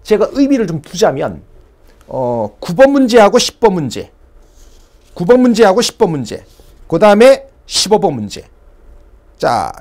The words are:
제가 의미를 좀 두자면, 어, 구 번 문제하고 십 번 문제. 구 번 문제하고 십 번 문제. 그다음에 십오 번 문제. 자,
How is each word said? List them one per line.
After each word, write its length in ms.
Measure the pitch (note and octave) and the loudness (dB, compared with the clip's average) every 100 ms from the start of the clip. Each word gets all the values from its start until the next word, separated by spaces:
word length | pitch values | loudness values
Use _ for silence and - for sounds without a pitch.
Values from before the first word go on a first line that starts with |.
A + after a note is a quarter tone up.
제가 280 | - G#3 G3+ | -2 0 0
의미를 340 | C4 C#4 C4+ F#3+ | 0 0 0 -2
좀 160 | D#3+ | -8
두자면, 640 | - F3 F#3+ C#3 C#3 D2+ - - _ _ _ _ - | -10 -4 -2 -2 -6 -10 -18 -20 _ _ _ _ -14
어, 480 | B2+ B2 A#2 G#2+ - | -8 -6 -6 -8 -10
구 160 | - | -6
번 160 | F3 C4+ | 0 2
문제하고 480 | C#4 B3+ A#3 G3+ A3+ | 2 2 4 4 2
십 220 | - - | -2 -2
번 140 | A3 | 0
문제. 360 | F3+ C3+ G2 - _ _ _ _ _ - - _ _ _ | 0 -4 -8 -14 _ _ _ _ _ -20 -20 _ _ _
구 100 | - | -6
번 160 | F3 B3 | 0 2
문제하고 400 | B3+ A3 G#3 F#3+ | 2 4 2 2
십 160 | A#3 - | -2 -2
번 140 | G3 | -2
문제. 340 | D3+ A2 F#2+ - _ - - - | -2 -8 -12 -16 _ -20 -20 -6
그다음에 600 | E3 G#3 G3+ B3+ C4+ - _ - | 2 4 6 6 4 -2 _ -10
십오 340 | - F#3 G#3 | -6 -2 0
번 140 | F#3+ | -2
문제. 340 | C3 G#2 - - _ _ _ - - _ _ _ _ | -4 -10 -14 -20 _ _ _ -20 -20 _ _ _ _
자, 320 | D#3 A2+ C#2+ - | -4 -4 -6 -10